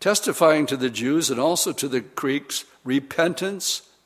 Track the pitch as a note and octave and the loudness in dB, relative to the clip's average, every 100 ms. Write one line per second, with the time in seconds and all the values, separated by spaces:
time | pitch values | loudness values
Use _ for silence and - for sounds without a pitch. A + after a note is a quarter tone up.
0 | - - - D#3+ E3 D#3 C#3 C#3 B2+ G#2+ | 0 0 0 4 6 6 2 0 -2 -2
1 | B2 D#3 D#3 A#2+ D3 F3 - - D3 B2 | 0 0 0 0 0 0 -2 -2 -2 -4
2 | - - C#3 C#3 - - - _ B2+ C#3 | -4 -6 -2 -2 -4 -10 -10 _ -2 -2
3 | C#3 - E3 F3 F#3+ G3 - - - _ | -2 0 0 0 -6 -4 -6 -6 -8 _